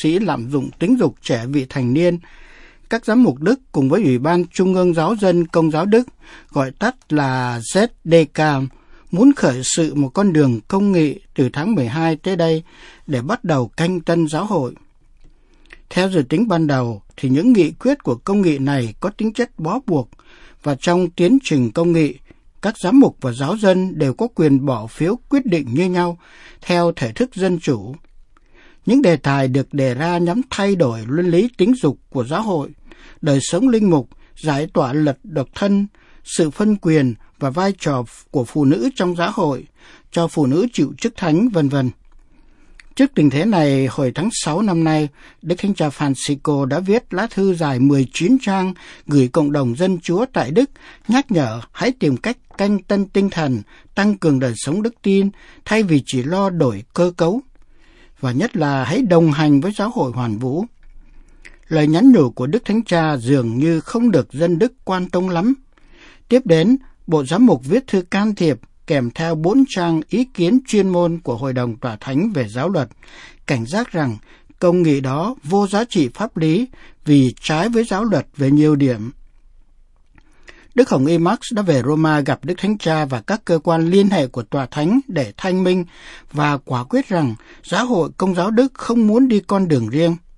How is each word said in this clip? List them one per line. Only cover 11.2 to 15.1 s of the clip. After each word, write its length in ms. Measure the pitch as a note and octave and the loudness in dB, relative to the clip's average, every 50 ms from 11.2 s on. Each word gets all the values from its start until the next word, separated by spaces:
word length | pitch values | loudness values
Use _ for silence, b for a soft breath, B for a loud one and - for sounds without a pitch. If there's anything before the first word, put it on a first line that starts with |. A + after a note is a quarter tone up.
| - - - | -14 -8 -4
từ 140 | - C3+ B2 | -2 -2 -2
tháng 220 | - C#3+ D3+ G#3+ A#3 | -2 -4 -4 -2 -2
mười 140 | F#3 C#3 A#2 | -2 -2 -2
hai 280 | A#2 E3 E3 E3 D#3+ | -2 -2 -2 -2 -2
tới 200 | D3+ - F#3 F#3+ | -4 -4 -4 -2
đây 260 | E3+ E3 E3 D#3+ D#3+ E3 B B B B B B B B | 0 0 0 0 -2 -4 B B B B B B B B
để 160 | - C#3+ A#2+ | -6 -6 -4
bắt 220 | A#2 D#3 A3+ - - | -4 -4 -6 -4 -2
đầu 240 | F3 D#3 C3+ A#2+ A2 - | -2 -2 -2 -2 -4 -4
canh 240 | - E3 F3 F#3 F3 | -4 -2 -2 -2 -2
tân 280 | D#3+ - E3 E3+ E3 D3 | -2 0 0 0 0 0
giáo 160 | D#3+ D#3 G3 | -2 -4 -4
hội. 300 | G#3+ G#3 D#3+ C3 A#2+ - - - _ _ _ _ _ | -4 -2 -4 -4 -4 -8 -14 -20 _ _ _ _ _